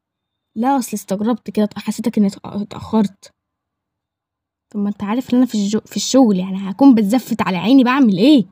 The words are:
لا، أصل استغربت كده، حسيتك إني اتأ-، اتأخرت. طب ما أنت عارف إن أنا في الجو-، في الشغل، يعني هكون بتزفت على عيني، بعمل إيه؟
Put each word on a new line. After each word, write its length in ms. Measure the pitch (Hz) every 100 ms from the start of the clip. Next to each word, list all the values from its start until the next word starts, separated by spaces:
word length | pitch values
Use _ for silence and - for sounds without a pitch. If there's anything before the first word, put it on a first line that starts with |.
| _ _ _ _ _
لا، 240 | 220 247 277
أصل 160 | -
استغربت 560 | 214 - 196 214 233 -
كده، 180 | 214 208 -
حسيتك 420 | - 214 226 220
إني 120 | 196
اتأ-، 80 | -
اتأخرت. 880 | - 202 208 - - 220 208 - - _ _ _ _ _ _ _ _ _ _ _ _ _ _
طب 100 | 208
ما 80 | 202
أنت 140 | 202
عارف 280 | 202 240 262
إن 80 | 247
أنا 80 | 254
في 80 |
الجو-، 320 | 214 202 214 -
في 100 | 208
الشغل، 420 | - 262 240 185
يعني 320 | 190 190 190
هكون 240 | - 277
بتزفت 480 | 226 196 247 - 226
على 140 | - 185
عيني، 280 | 180 269
بعمل 340 | 247 269 240 175
إيه؟ 280 | 247 294 -